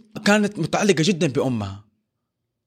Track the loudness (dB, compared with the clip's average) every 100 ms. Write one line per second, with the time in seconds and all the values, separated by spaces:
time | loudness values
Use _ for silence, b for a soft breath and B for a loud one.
0 | _ -4 2 2 2 -2 -4 0 2 2
1 | 2 0 -2 0 -2 -2 -6 -10 -20 _
2 | _ _ _ _ _ _